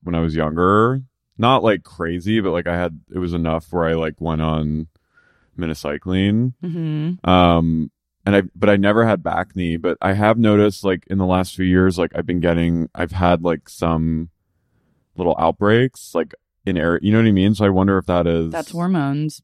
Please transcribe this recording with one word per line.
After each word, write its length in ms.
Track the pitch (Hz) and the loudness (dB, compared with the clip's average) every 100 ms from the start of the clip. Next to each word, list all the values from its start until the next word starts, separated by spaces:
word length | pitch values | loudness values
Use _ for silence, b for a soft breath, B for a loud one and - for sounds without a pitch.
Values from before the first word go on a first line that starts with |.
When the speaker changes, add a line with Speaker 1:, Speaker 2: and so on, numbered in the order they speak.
Speaker 1:
when 100 | 90 | -6
I 60 | 85 | -2
was 160 | 82 78 | -2 -2
younger. 680 | 78 78 90 104 117 135 131 _ _ - | -2 0 2 2 2 -2 -8 _ _ -2
Not, 240 | 113 131 | 0 2
like, 200 | 113 98 | 2 0
crazy, 560 | - - 85 87 87 110 | -4 -8 -6 -4 -2 0
but, 100 | 95 | 0
like, 160 | 85 85 | -2 -2
I 80 | 87 | -4
had, 240 | 87 78 - | -4 -8 -12
it 40 | 92 | -6
was 140 | 90 | -4
enough 380 | 85 82 80 - | -2 -2 -4 -4
where 120 | 90 82 | -2 -2
I, 80 | |
like, 260 | 82 80 78 | -2 -4 -6
went 200 | 82 78 | -6 -2
on 460 | 80 78 76 76 80 _ _ _ _ _ _ - | -2 -2 -2 -6 -8 _ _ _ _ _ _ -8
minocycline. 960 | 85 76 71 73 92 92 98 107 127 123 | -8 -6 -6 -6 -4 0 0 0 -2 -6
Speaker 2:
Mm-hmm. 640 | 180 170 160 151 156 180 - | -10 -8 -6 -6 -6 -4 2
Speaker 1:
Um, 640 | 185 180 - 82 80 76 - _ _ - | 4 4 4 2 -2 -4 -10 _ _ 0
and 100 | 101 | 2
I, 60 | 90 - | 0 0
but 140 | 101 | 2
I 60 | 101 | 4
never 300 | 98 107 113 | 4 2 2
had 180 | 98 | 0
back 320 | 82 85 87 95 | -2 -4 -4 -4
knee, 220 | 87 82 | -4 -2
but 200 | 85 82 | -2 -2
I 120 | 95 | -2
have 240 | 98 107 113 | 2 2 4
noticed, 460 | 110 104 104 98 | 4 4 4 0
like, 220 | 98 92 - | -4 -4 -4
in 100 | 95 | -2
the 80 | 92 | 0
last 300 | 92 92 - | 0 -2 -2
few 100 | 92 | 2
years, 320 | 92 92 90 | 4 4 2
like, 140 | 82 - | -2 -4
I've 100 | 87 | -4
been 140 | 90 | -2
getting, 500 | 85 85 85 85 82 | 0 2 0 -2 -4
I've 180 | - 90 | -6 -6
had, 300 | 92 90 87 | 0 2 2
like, 260 | 85 80 - | 0 -4 -6
some 600 | - 85 82 80 80 85 _ _ _ _ _ _ _ _ - | -6 -2 0 -2 -4 -6 _ _ _ _ _ _ _ _ -4
little 200 | 87 - | -2 0
outbreaks, 760 | 82 - 101 113 127 - - | 0 0 2 2 0 -4 -8
like, 220 | 85 80 - _ _ - | -6 -6 -8 _ _ -4
in 120 | 90 | -2
air, 220 | 82 85 | 0 0
you 100 | 92 | 2
know 80 | 110 | 2
what 80 | 113 | 4
I 40 | |
mean? 240 | 98 95 104 | 4 2 2
So 100 | 104 | 2
I 40 | |
wonder 280 | 92 95 95 | 2 2 0
if 80 | 90 | 0
that 200 | 87 85 | 0 0
is 240 | 82 82 | 0 -2
Speaker 2:
That's 200 | 160 156 | -6 -8
hormones. 720 | 170 175 185 139 143 151 - | -6 -2 -2 -2 -4 -6 -8